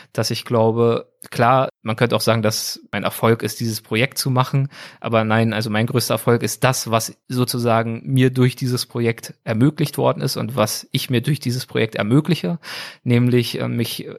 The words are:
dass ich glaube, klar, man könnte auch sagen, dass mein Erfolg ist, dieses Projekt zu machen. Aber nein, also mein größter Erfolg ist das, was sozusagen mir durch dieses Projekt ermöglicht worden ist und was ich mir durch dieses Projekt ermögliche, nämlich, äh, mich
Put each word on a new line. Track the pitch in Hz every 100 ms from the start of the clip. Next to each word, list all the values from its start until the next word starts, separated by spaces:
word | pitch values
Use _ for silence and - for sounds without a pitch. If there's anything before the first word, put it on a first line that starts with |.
| -
dass | - 110
ich | 113
glaube, | - 120 113 113 117 - - _ -
klar, | - 117 131 131 -
man | 110 110
könnte | 120 117
auch |
sagen, | - 113
dass | 107 104 - - -
mein | 104
Erfolg | 87 - 117 113
ist, | - -
dieses | 113 107
Projekt | - 110 131 -
zu | 139
machen. | 127 131 139 135 - - -
Aber | - 113
nein, | 110 110 113
also | 107 110
mein | 107 117
größter | 123 -
Erfolg | 113 - 120
ist | 110 -
das, | 127 131 117
was | 110 - - _
sozusagen | 127 127 127 117 113 117 113
mir | - 131 127
durch | 127 127 -
dieses | 127 123 -
Projekt | 120 117 113 - -
ermöglicht | - 110 139 151 147 -
worden | 131 131
ist | 139 -
und | 110 135
was | 107 - -
ich | - -
mir | 123
durch | 123 151
dieses | 127 127 -
Projekt | 123 113
ermögliche, | 104 104 135 - 160 180 170 - - - -
nämlich, | 123 120 123 123 117 -
äh, | 120
mich | 120 117 - -